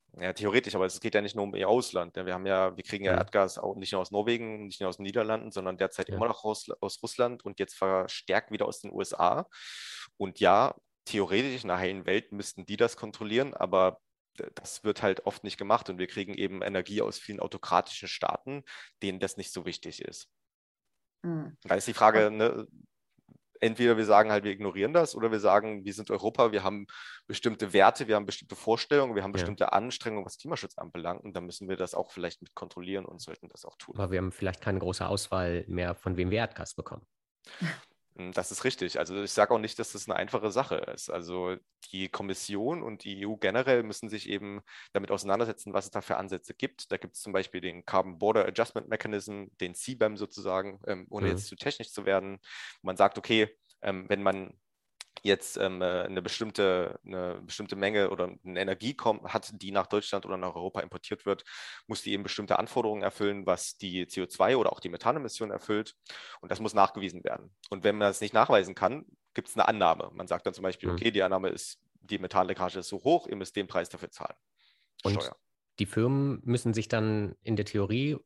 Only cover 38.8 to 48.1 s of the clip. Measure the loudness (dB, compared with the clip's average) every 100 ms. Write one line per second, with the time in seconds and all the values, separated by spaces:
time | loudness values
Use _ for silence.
38.8 | -2 -2 -2 -4 0 4 6 4 0 -6
39.8 | -8 -8 -4 -2 -2 -2 0 0 0 -2
40.8 | -4 -8 -8 -8 -6 -4 -4 -6 _ _
41.8 | -12 -8 -6 -6 -6 -6 -6 -4 -4 -4
42.8 | -8 -10 -10 -8 -6 0 2 2 4 4
43.8 | 2 -6 -8 -8 -4 -6 -6 -12 -14 -20
44.8 | -4 -4 -2 -2 0 0 0 -4 -4 -4
45.8 | -2 -6 -4 -4 -4 -8 -10 -8 -8 -6
46.8 | -6 -6 -8 -14 -4 -4 -2 -6 -8 -10
47.8 | 0 2 2